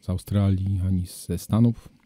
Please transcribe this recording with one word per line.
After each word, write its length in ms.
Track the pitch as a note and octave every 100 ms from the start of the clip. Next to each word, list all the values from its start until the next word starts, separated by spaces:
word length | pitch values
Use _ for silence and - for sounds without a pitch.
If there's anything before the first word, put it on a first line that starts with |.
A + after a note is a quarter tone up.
z 100 | -
Australii 720 | F#2 - G2+ G2 F#2+ F#2+ G2 F#2
ani 180 | F#2 F2
ze 320 | - - E2+
Stanów. 500 | - G#2+ A#2+ A#2 - -